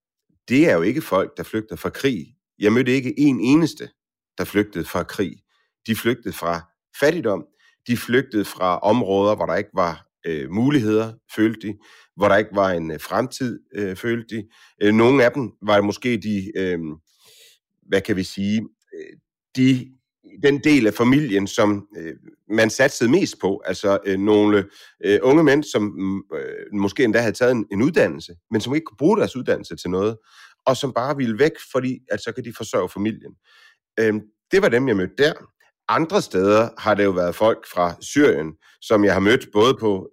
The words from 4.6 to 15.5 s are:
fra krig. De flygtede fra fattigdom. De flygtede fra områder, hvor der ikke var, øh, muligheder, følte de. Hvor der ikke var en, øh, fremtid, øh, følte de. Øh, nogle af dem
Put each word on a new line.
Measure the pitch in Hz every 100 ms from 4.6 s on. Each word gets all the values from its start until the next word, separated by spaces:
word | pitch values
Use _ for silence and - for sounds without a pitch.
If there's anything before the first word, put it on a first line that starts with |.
| 104 85 -
fra | 92
krig. | 85 - 87 - _ _ _ _ -
De | 110
flygtede | 113 123 101
fra | - 85 85 85 _ _ -
fattigdom. | 143 170 113 95 - _ _ _ -
De | 117
flygtede | - 123 131 107 92
fra | - 90 90
områder, | 101 120 98 98 101 104
hvor | 82
der | 90
ikke | 104
var, | - 87 82 _ _ 85
øh, | 78 67
muligheder, | 98 131 147 107 107 113 110 _ -
følte | 110 110 107
de. | 101 _ _ _ -
Hvor | 101
der | 98
ikke | 107 98
var | 95
en, | 87 80
øh, | 76
fremtid, | - 101 131 - 127 - _ 101
øh, | 98 92
følte | 117 117 113 110
de. | 98 _ _ -
Øh, | 104
nogle | 110 117 139 117
af |
dem | 143 110